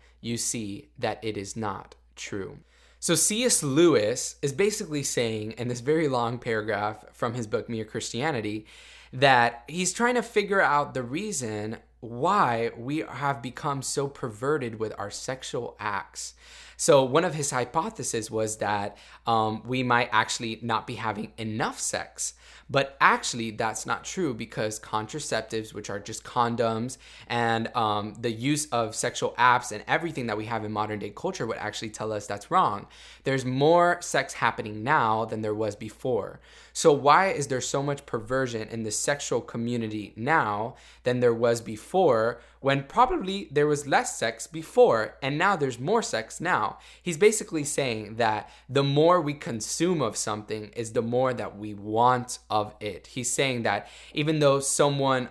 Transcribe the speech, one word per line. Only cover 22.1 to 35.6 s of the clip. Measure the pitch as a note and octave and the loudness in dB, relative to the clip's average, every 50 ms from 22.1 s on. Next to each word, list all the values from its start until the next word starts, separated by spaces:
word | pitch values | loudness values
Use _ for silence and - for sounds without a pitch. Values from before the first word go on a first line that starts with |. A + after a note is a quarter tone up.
| - - - - - _ - - - - - - | -10 -10 -10 -10 -10 _ -20 -20 -20 -20 -12 -2
But | - C#3 C3+ - - - | 0 0 0 0 0 4
actually, | D3+ F3+ A3+ A#3+ - - - B2 A2+ A2+ G#2+ | 6 6 6 4 0 -4 -4 -4 -4 -6 -4
that's | A2 A#2 A2 G#2+ - - | -2 -4 -2 -4 -4 -4
not | A#2 A#2+ - - | -4 -4 -4 -4
true, | - - F#3+ F3+ D3 A#2+ | -8 -6 -4 -2 -2 -2
because | A2+ A#2 - - - A2 G#2+ G#2+ - | -4 -8 -10 -6 -4 -4 -4 -4 -6
contraceptives, | - - - A2 A2 G#2+ - D3+ - - A#2+ A2 A2 - - A2 G#2+ - - | -10 -4 -4 -4 -4 -4 -8 -10 -6 -4 -4 -4 -4 -2 -6 -6 -6 -6 -10
which | G#2 G2+ - | -12 -10 -8
are | G2+ G2+ | -8 -8
just | G2+ - A2 - - | -8 -10 -12 -12 -12
condoms, | - - B2 A#2+ A#2 A#2 A#2 A#2+ A2+ A2 A2 A#2+ B2+ - - - - - - - - | -6 0 0 2 2 2 0 0 0 0 -2 -4 -6 -8 -12 -18 -20 -20 -18 -10 -4
and, | A#2 A#2+ A#2 A#2 A2+ A2+ A2+ - - | -2 0 2 2 2 2 0 -2 0
um, | A#2+ A2+ G#2+ G#2 G#2 G2+ G#2+ G2+ A2 | 0 0 2 0 0 -2 -6 -8 -6
the | A2+ A#2+ A2+ | -4 -4 -4
use | G#2+ A#2+ C#3 D3+ D3 - | -2 0 0 0 0 -2
of | - - A#2+ A2+ A2 A2 | -2 0 0 0 0 -2
sexual | - - B2 - - C#3 A#2 - - | -4 -4 -4 -2 -2 -4 -2 2 4
apps | B2 B2 A#2+ B2 - - | 6 6 6 4 2 -4
and | G#2 G#2+ - | -10 -8 -4
everything | - C3+ D#3+ E3 E3+ D3 C#3 B2 | -2 -2 -2 -2 -4 -6 -6 -4
that | A#2 G#2 | -4 -4
we | G#2 A2 | -4 -4
have | A2 A#2 A2 G#2+ | -4 -6 -6 -4
in | G#2 G#2+ | -4 -4
modern | G#2 G#2+ G#2+ G#2+ G#2 | -4 -4 -4 -4 -6
day | G2 G2+ G2+ | -8 -8 -10
culture | - - F3+ F#3+ - C3+ | -6 -6 -6 -4 -4 -4
would | A2 A2 - | -6 -6 -6
actually | - G#2+ - - - A2 | -6 -8 -8 -8 -10 -10
tell | - - A2 A2 | -8 -8 -6 -4
us | A2 G#2 G2+ | -4 -6 -6
that's | - G2+ G#2 - - | -6 -8 -8 -6 0
wrong. | D#3+ F#3 F3 C3 G#2 G2 - - - - - - - - - | 2 4 4 2 0 -2 -8 -12 -20 -20 -20 -20 -16 -6 -2
There's | C#3 C3+ C3 A#2+ | -2 0 0 0
more | B2+ B2+ C3+ C#3+ D#3 E3+ F3 F3 F3 F3 F3 | 0 0 4 6 6 8 8 6 6 4 0
sex | - - - C#3+ C3 - - | -2 -2 -2 -2 -2 -2 -4
happening | - C3 A#2 A#2 - A2+ A2 G#2+ G#2+ G#2+ | 0 0 0 0 0 -6 -8 -6 -6 0
now | C3 D3+ D3+ A#2+ A2 A2 A2 A2+ | 2 4 4 4 4 2 2 0
than | A2+ A2+ A2 A2 | -2 -4 -4 -2
there | G#2+ G#2+ | -2 -2
was | G#2+ | 0